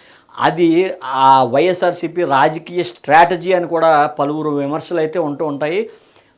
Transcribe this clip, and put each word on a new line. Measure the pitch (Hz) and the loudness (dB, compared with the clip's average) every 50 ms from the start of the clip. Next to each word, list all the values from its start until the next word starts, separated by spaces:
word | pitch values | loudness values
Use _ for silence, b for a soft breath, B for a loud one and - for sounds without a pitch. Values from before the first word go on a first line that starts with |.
| b b b b b b - - | b b b b b b -6 -2
అది | - 147 160 165 175 165 165 170 190 190 - - - | 0 0 2 2 2 2 2 2 0 0 -4 -8 -10
ఆ | 127 135 131 135 135 135 135 131 | -8 -2 2 4 6 6 6 4
వైఎస్ఆర్సీపీ | 120 120 139 160 185 180 175 190 175 175 - - 165 156 175 175 | 2 2 2 2 2 0 0 -2 -2 -2 -4 -8 -8 -4 -4 -2
రాజకీయ | 143 139 131 143 156 156 160 160 - 175 175 175 | 0 2 2 2 2 0 -4 -10 -8 -6 -6 -6
స్ట్రాటజీ | - - - - - 143 160 175 175 180 165 160 185 185 | -6 -8 -10 -2 2 4 4 6 4 2 -2 -2 0 0
అని | 180 170 | 0 0
కూడా | 156 165 160 160 165 156 147 147 | -2 -2 0 2 4 4 4 2
పలువురు | 151 151 - 143 143 151 156 151 151 | 0 -2 -4 -4 -4 -4 -4 -4 -4
విమర్శలు | 147 143 139 139 147 160 151 - 180 170 | -4 -4 -4 -4 -6 -8 -8 -6 -4 -4
అయితే | 156 156 - 180 | -2 -2 -2 -4
ఉంటూ | 165 147 143 139 170 | -4 -4 -4 -6 -6
ఉంటాయి. | 151 143 135 151 151 170 202 226 B B B B B B B B B B | -6 -6 -4 -4 -4 -4 -4 -6 B B B B B B B B B B